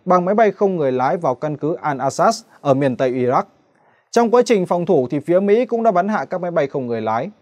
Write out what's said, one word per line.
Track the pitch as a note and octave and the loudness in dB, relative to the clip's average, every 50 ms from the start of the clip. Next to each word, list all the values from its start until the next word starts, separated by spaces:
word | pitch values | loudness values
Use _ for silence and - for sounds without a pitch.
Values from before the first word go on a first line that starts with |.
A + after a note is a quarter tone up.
| _ | _
bằng | F#3 F3+ F3+ F3 | 0 0 2 2
máy | F#3 G#3 | 0 2
bay | A3+ A3+ G3+ | 2 2 2
không | F#3+ - G#3 G3 F#3 | 2 0 0 0 0
người | E3 D3 C3 | 0 0 0
lái | B2+ B2+ B2+ C#3 F3 | 0 0 0 0 -2
vào | F3+ E3+ C#3 B2+ | -2 -2 -2 -2
căn | - - D3+ D3 | -2 -4 -6 -6
cứ | - D3 D3+ F3 | -4 -4 -4 -4
Al-Assad | - - D3+ C#3+ B2+ C3 C3+ - - E3+ A3 A3+ - - _ _ _ | -4 -4 -6 -4 -4 -4 -4 0 0 2 0 0 -2 -6 _ _ _
ở | - C#3+ C3+ | 0 0 2
miền | C3+ C#3+ C3+ B2 | 2 2 0 0
Tây | G#2+ C#3 C3 | 0 -2 -2
Iraq. | B2 C3 B2 A#2+ C3 E3+ G#3 - _ _ _ _ _ _ _ _ _ _ _ _ | 0 0 0 0 0 0 -2 -4 _ _ _ _ _ _ _ _ _ _ _ _
Trong | - A#3 A#3+ A3 | 0 0 2 4
quá | A#3 B3 A#3+ | 4 2 4
trình | B3 A#3+ G3 F3 | 4 2 0 0
phòng | - F#3 F3 E3+ | 0 -2 -2 0
thủ | F3+ F3+ C#3+ B2+ B2 | 2 2 2 2 0
thì | D3 C#3+ | -4 -4
phía | - - F3 F#3+ | 0 0 2 2
Mỹ | G3+ G3+ G#3 A#3 B3+ | 2 2 2 2 2
cũng | A3+ A#3 A3+ | 0 -2 0
đã | A3+ A3+ | 0 2
bắn | F#3 F3 F3+ G#3 | 2 2 0 0
hạ | G#3+ E3+ C#3 | -2 -4 -4
các | - F#3 F3 | -6 -8 -6
máy | F3+ F3 | -6 -4
bay | E3+ E3 C#3+ | -2 -2 -2
không | C#3 - C#3+ B2+ | -2 -4 -6 -6
người | A#2+ A#2 A2+ | -4 -4 -4
lái, | A2 A2 A2 A#2 D3 G#3 - _ | -2 -2 -2 -2 -4 -6 -10 _